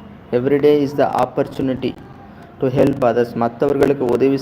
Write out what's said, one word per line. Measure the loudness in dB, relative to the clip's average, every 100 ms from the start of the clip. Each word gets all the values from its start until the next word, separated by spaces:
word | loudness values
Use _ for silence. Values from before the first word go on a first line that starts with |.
| -20 -20 -6
Every | -2 0 2
day | 4 2
is | 0 0
the | -2
opportunity | 0 -2 -2 -6 -4 -6 -4 -6 -8 -16 -20 -20 -20 -20 -6
to | -2
help | 2 2 2
others. | 0 2 -2 -2
மற்றவர்களுக்கு | -4 -2 -2 2 0 0 0
உதவி | 2 2 0